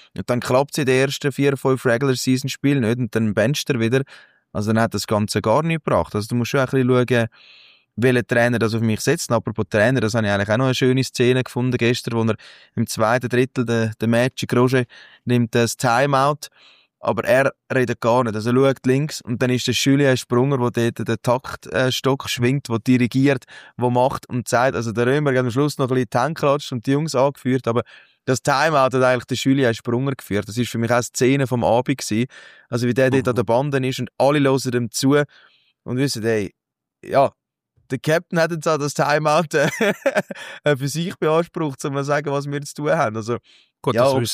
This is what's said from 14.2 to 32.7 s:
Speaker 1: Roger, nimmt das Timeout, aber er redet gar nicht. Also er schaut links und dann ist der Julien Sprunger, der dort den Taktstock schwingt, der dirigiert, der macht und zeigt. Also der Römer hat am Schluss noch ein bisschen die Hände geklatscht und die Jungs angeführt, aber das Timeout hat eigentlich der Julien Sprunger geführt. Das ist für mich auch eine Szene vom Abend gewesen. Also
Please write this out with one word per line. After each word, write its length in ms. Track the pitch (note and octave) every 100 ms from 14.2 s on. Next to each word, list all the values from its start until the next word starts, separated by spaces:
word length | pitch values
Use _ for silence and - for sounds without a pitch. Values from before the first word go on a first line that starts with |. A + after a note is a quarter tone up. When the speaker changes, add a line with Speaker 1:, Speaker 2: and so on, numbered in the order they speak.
| B2+ - - B2
Speaker 1:
Roger, 280 | B2 C3 A#2+ - - - -
nimmt 300 | A#2+ A#2 A#2+
das 220 | A#2 -
Timeout, 640 | B2+ A#2 C#3+ C3+ C#3 D3+ - _ - _ _ _
aber 240 | - G2
er 300 | - B2+ C3+ - -
redet 260 | C3 A#2+ A#2
gar 240 | A#2 B2
nicht. 120 | A#2+ G#2+
Also 160 | A2
er 40 | B2
schaut 300 | C3+ B2+ B2+
links 360 | C3+ D3+ -
und 200 | - A#2+
dann 80 | B2+
ist 160 | B2 -
der 80 |
Julien 420 | A2+ C#3 C#3 C#3 B2+
Sprunger, 540 | - B2 C#3 C3+ A#2+
der 220 | - A#2
dort 160 | - G#2+
den 100 | A2+
Taktstock 1040 | - A#2+ - - - G#2+ B2+ - C3+ C3+ -
schwingt, 400 | - A#2+ C#3 -
der 80 | A2+
dirigiert, 680 | C3 B2+ A#2+ C3 C#3 C#3 - - - -
der 80 | B2
macht 400 | B2 B2+ - -
und 180 | B2 -
zeigt. 280 | A#2+ C3 G2
Also 160 | A#2
der 160 | A2 A#2+
Römer 240 | C#3+ C#3+
hat 60 | B2+
am 120 | B2+
Schluss 300 | A#2 D3 -
noch 100 | C3
ein 60 | C3
bisschen 140 | B2
die 40 | B2
Hände 140 | C#3 E3
geklatscht 360 | D3 D3 -
und 140 | B2+ C#3
die 60 |
Jungs 240 | C#3 D#3 B2
angeführt, 520 | C#3 C3+ B2+ B2+ A#2
aber 140 | A#2 - - _ _ -
das 180 | B2+
Timeout 500 | - C#3 D#3 D3 C3
hat 20 | C3
eigentlich 300 | B2+ B2 -
der 120 | B2
Julien 360 | C3 C#3 B2
Sprunger 380 | A2+ - A#2 C#3
geführt. 360 | C3 - G2 G#2
Das 100 | G#2+
ist 120 | A#2
für 80 | A2+
mich 140 | A2+
auch 40 | A#2+
eine 60 |
Szene 440 | A#2 - B2+ C#3 C3
vom 160 | B2
Abend 340 | F2 A#2 B2+ C3+
gewesen. 300 | - G#2 B2 - - -
Also 160 | -